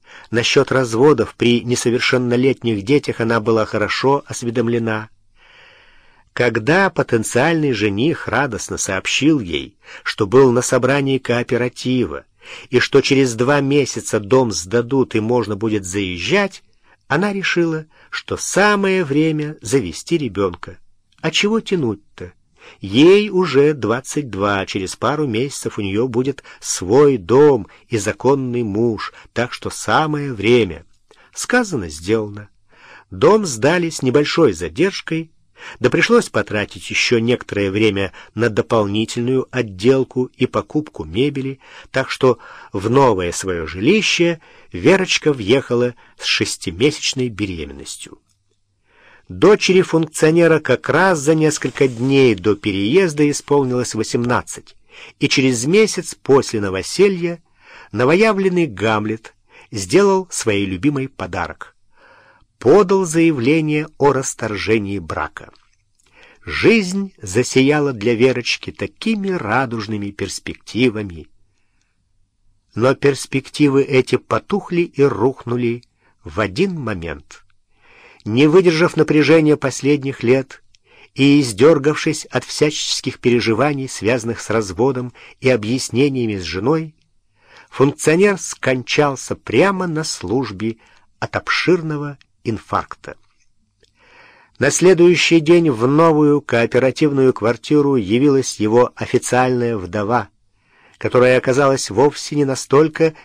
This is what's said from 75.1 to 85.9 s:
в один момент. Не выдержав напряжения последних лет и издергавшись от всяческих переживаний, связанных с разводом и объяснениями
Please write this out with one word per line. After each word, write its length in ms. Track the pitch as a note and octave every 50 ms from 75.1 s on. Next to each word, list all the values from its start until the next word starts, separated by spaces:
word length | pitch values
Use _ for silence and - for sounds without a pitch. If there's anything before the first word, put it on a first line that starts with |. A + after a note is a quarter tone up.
| A#2 F#2+ G#2 C3 C3 - - A#2+ A#2 B2 B2 A#2 A#2 A#2+ - _ _ _ _ _ _ _ -
в 160 | - D2+ F2
один 400 | A2 G2 F#2 G#2+ F#3 G3+ F3+ E3
момент. 640 | C3+ A2 G#2+ F#2 E2 E2 D2 C#2 - - - - _ _ _ _ _ _ _ _ _ _ _ - - - _ _ -
Не 240 | G#2 G#2 B2 D3 D#3
выдержав 500 | D3+ F#3+ F#3 F3 E3 D#3 F3 D#3+ - D#3+
напряжения 600 | D#3 D3+ D3+ D#3 D3 C3+ D#3 E3 D#3 D3+ D3+ C#3
последних 680 | - C#3 B2+ - - C3+ D3 C#3+ C3 C#3 C3 - -
лет 400 | A#2 B2+ C3+ C3 - - - _ _ _ _ _ _ _ _ - _ -
и 280 | - C3+ C#3+ C#3+ D3
издергавшись 840 | C#3+ B2 G#2+ F#2 B2+ D3+ E3 D3 C3 D3+ D3+ - - D#3+ D3 - -
от 180 | - - B2+ -
всяческих 760 | - - - D3+ D3+ D3+ - - - - - - C3+ - -
переживаний, 680 | - B2+ A#2 B2 G2+ A2+ A2+ G#2 C3 D3+ D3 C#3 C3+ B2+
связанных 520 | - - F#2 G2+ B2+ B2+ G#2+ A#2 A2+ -
с 80 | - -
разводом 640 | G#2 A2+ A2 F#2+ F2+ F2 A#2 C#3 C3 B2+ B2 B2 - - - - - _
и 100 | - B2+
объяснениями 880 | B2+ A#2 G#2 G#2 B2 C3 - -